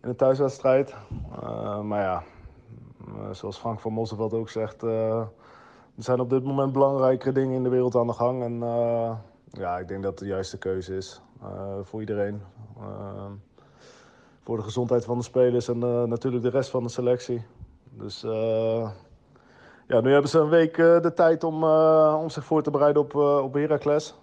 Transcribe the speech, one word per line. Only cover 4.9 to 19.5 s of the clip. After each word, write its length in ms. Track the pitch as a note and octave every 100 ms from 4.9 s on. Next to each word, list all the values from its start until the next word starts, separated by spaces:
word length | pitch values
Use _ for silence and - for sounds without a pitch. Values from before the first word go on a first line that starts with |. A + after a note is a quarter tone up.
| A2+ A2 A2+ A2 - - - - - _ -
er 60 |
zijn 160 | A2 B2+
op 100 | B2
dit 140 | C3+
moment 280 | C3 C#3 C3+
belangrijkere 580 | C3+ C#3 C#3 C3 C3 C3+
dingen 240 | C3 C3+ C3
in 80 |
de 60 | B2+
wereld 260 | B2+ B2 A#2+
aan 120 | A#2
de 60 |
gang. 300 | A#2 A#2+ B2+
En, 200 | A#2+ A#2
eh, 480 | A#2 A#2 A#2 A#2 A2+ A2+ - _ _
ja, 340 | - F2+ F2+
ik 80 | F2+
denk 160 | G2
dat 80 | G2
het 80 | -
de 80 | G2
juiste 300 | F#2+ F#2+ G2
keuze 380 | F#2+ F#2+ F#2 F#2+
is, 260 | F#2+ - _ -
eh, 80 | G2+ F#2+ G2 G2
voor 160 | G2 A2
iedereen. 420 | G#2+ G#2 G2+ G#2 G2+ - G#2+ G#2+
Ehm, 520 | G2+ G2 G2+ G2 G2+ G2+ _ _ _ _ - - _ _ _ _
voor 160 | - A#2
de 60 |
gezondheid 420 | G#2 B2+ A#2+ B2 A#2
van 120 | B2
de 60 |
spelers 440 | A#2+ B2+ B2 B2 A#2+
en, 160 | A#2
eh, 200 | A#2+ A#2+
natuurlijk 400 | A#2+ A#2 C3+ B2
de 60 | A#2+
rest 200 | C3 C3
van 140 | C3
de 60 | A#2
selectie. 560 | A#2+ B2 B2 - A#2+ A2+ _ - _ _
Dus, 340 | A2+ G#2 -
eh, 680 | A2+ A2 A2+ A2 A2+ A2+ A2 G2 - - _ _ _